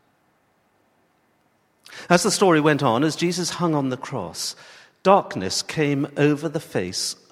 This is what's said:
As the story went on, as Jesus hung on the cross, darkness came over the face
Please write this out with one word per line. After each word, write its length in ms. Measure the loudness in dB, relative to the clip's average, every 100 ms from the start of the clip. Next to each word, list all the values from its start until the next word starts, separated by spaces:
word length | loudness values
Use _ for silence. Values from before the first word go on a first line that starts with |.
| _ _ _ _ _ _ _ _ _ _ _ _ _ _ _ _ _ _ -20 -20 2
As 140 | 2
the 80 | 4
story 280 | 4 4 6
went 240 | 4 2
on, 200 | 2 2
as 120 | 0 0
Jesus 360 | -4 -2 -6
hung 220 | -4 -2
on 160 | 0 -2
the 80 | -6
cross, 580 | -8 -8 -8 -8 -10 -10 -20 -20 -20 _
darkness 580 | 4 4 2 -6 -4 -6
came 500 | -6 -2 0 0 -4 2
over 320 | 2 2 -2
the 100 | -6
face 560 | -6 -6 -4 -6 -6 -8 _